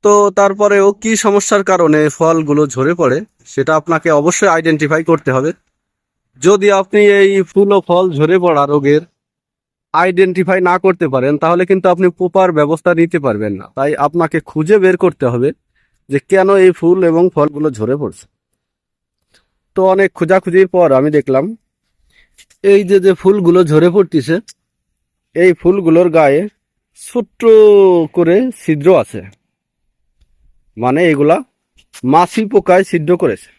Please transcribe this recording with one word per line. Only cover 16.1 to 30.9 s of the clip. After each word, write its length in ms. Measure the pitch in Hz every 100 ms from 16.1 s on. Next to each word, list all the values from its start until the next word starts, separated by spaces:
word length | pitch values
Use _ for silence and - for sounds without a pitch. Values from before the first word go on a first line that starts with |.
যে 60 | 139 _
কেন 160 | 190 190 196 185
এই 60 | 170
ফুল 180 | 165 185 175
এবং 120 | 165 180 165
ফলগুলো 320 | 147 143 151 117
ঝরে 180 | 110 143
পড়ছে। 240 | 123 80 _ _ _ _ _ _ _ _ _ _ _ _ _ _ _ -
তো 60 | 190
অনেক 160 | 190 196 -
খোঁজাখুঁজির 500 | 165 190 185 175 190 185
পর 120 | 165 135
আমি 100 | 147 147
দেখলাম 280 | 139 131 170 226 _ _ _ _ _ _ _ _ _ _ 196
এই 100 | 202 185
যে, 80 | 196 185
যে 60 | 180
ফুলগুলো 380 | 185 208 175 180 170
ঝরে 180 | 151 175 185
পড়তিছে, 400 | 175 160 135 170 - - _ _ _ _ _ _ _ 156
এই 80 | 180 170
ফুলগুলোর 500 | 175 196 165 160 180 160
গায়ে 240 | 147 143 208 _ _ _ _ _ -
ছোট্ট 340 | 240 214 _ 233 220 214 202 190 175 160 -
করে 180 | 165 185 254 -
ছিদ্র 280 | - 156 151 175
আছে। 180 | 110 107 95 _ _ _ _ _ _ _ _ _ _ _ _ _ _ -
মানে 240 | 120